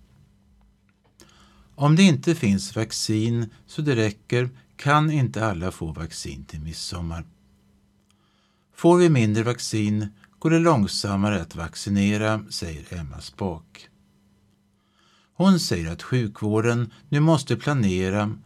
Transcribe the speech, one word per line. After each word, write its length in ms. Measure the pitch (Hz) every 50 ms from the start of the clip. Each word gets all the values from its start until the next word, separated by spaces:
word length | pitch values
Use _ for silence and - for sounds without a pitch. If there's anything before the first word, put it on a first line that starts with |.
| _ _ _ _ _ _ _ _ _ _ _ _ _ _ _ _ _ _ _ _ _ _ _ _ - - _ _ _ _ _ _ _ _ _
Om 220 | - 139 147 156
det 60 | 170 196
inte 320 | 185 143 131 - 175 160
finns 420 | 160 - 101 98 98 - - -
vaccin 720 | 107 110 107 - - - - 110 107 110 117 117 120 117 107 - - _
så 160 | - - - 151
det 140 | 147 131
räcker 540 | 113 110 104 107 - _ - 123 123 127 123 - - - _ _
kan 340 | - - 143 147 151 151 160
inte 360 | 156 143 127 107 - 104 110
alla 240 | 107 95 82 87 95
få 220 | - - 85 80 73
vaccin 520 | 73 82 80 - - - - 71 67 67
till 160 | - - 78
midsommar. 640 | 76 80 80 - - - 87 87 85 82 82 82 82 - _ _ _ _ _ _ _ _ _ _ _ _ _ _ _ _ _ _ _ _ _ _ _ _ _ _ _ _ _
Får 220 | - - 170 175
vi 120 | 175 180 170
mindre 340 | 151 123 113 107 104 113 110
vaccin 680 | 120 120 - - - - 110 104 104 104 107 107 104 - _ - _ _ _
går 120 | - 160
det 80 | 165 165
långsammare 840 | 165 170 156 113 98 87 - - - 101 98 98 101 104 104 90 80
att 140 | - -
vaccinera, 880 | 80 85 82 - - - 101 101 101 98 101 104 104 110 107 110 104 104 -
säger 480 | - - 98 85 80 73 73 - 92 87
Emma 220 | 78 67 - 80
Spak. 680 | - - - - 104 92 82 80 - _ - - - - _ _ _ _ _ _ _ _ _ _ _ _ _ _ _ _ _ _ _ _ _ _ _ _ _ _ _ _ _
Hon 260 | - 175 196 185 165
säger 320 | - - 110 85 80 80 85
att 100 | 82 -
sjukvården 880 | - 127 127 117 101 - - 107 104 107 110 110 120 117 120 120 110 - - - _
nu 120 | 143 147
måste 360 | 151 160 165 147 - - 120
planera 840 | - - 143 147 131 110 98 90 92 92 95 95 104 104 107 110 - -